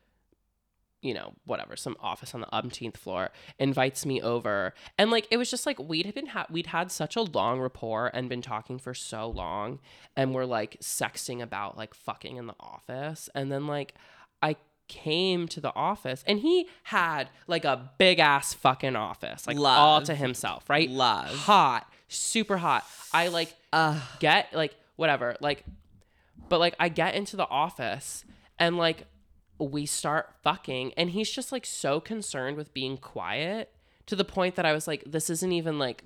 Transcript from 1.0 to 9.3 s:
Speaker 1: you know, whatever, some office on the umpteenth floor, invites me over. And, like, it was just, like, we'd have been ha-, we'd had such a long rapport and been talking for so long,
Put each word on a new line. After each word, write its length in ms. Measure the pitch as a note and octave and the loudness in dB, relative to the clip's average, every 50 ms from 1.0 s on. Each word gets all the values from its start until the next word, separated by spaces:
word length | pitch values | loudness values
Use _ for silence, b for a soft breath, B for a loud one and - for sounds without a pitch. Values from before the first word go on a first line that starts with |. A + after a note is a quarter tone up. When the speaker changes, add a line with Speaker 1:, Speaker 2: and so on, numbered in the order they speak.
Speaker 1:
you 120 | - C3 A2 | -6 -6 -6
know, 180 | D2+ G1+ G1+ - _ - | -6 -8 -12 -16 _ -8
whatever, 320 | - - - G1+ - - | -6 -6 -6 -6 -8 -12
some 200 | - - C#3 - - | -10 -8 -8 -8 -6
office 340 | - F#2 F#2 - B2 - - | -6 -6 -6 -8 -10 -12 -12
on 60 | A#2+ | -10
the 120 | G#2+ - - | -8 -4 -4
umpteenth 420 | A2 B2 B2 - - A#2+ A2 - - | -4 -4 -4 -8 -10 -10 -10 -12 -12
floor, 320 | - G2 F#2 F2+ F#2+ - - B B B B B | -10 -6 -4 -4 -4 -4 -6 B B B B B
invites 460 | C3+ C#3 C3+ C3+ C3 C3+ - - - | 0 0 2 2 0 0 0 -4 -4
me 140 | C#3+ C3+ A#2+ | -4 -4 -2
over. 540 | - A#2+ A#2+ A#2+ G#2+ G#2+ G2+ G2+ F#2 F#2 - B B B B B | -2 -2 -2 -2 0 -2 0 0 -2 -2 -6 B B B B B
And, 120 | G#3 G#3+ | 2 4
like, 160 | A#3 A3+ A3 - | 4 2 0 2
it 60 | A3 A#3+ | 0 0
was 120 | B3 - | 0 -2
just, 140 | B3 A#3+ - | -4 -4 -4
like, 140 | - - - | -4 -4 -4
we'd 260 | C#3 D#3+ D#3+ D#3+ F3+ | -4 -4 -4 -4 -4
have 100 | G#3 - | -4 -6
been 120 | C4+ D4+ | -10 -10
ha-, 200 | C4+ - F#3+ - - | -8 -8 -8 -8 -6
we'd 160 | D#3+ E3+ E3 | -6 -6 -6
had 240 | - - E3 F3+ F3+ | -4 -2 -2 -2 -2
such 240 | - - D#3+ - - | -4 -6 -6 -4 -2
a 60 | A#3 | -2
long 360 | A3 F3 C#3 G#2 G2 A#2 B2+ C3 | -2 -2 0 0 2 2 0 0
rapport 500 | C3 B2+ - - B2 A2+ A2 A2 B2 - | -2 -4 -6 -6 -6 -4 -2 -2 -2 -2
and 160 | - B2 B2+ B2 | -2 -4 -4 -4
been 140 | B2+ A#2+ | -6 -6
talking 360 | - C3+ A2 A2 - - B2+ B2+ | -6 -6 -8 -8 -8 -10 -12 -12
for 140 | - B2+ | -10 -12
so 360 | B2+ - - - A#2 G#2+ A2 | -12 -10 -10 -10 -8 -6 -6
long, 520 | A#2 | -6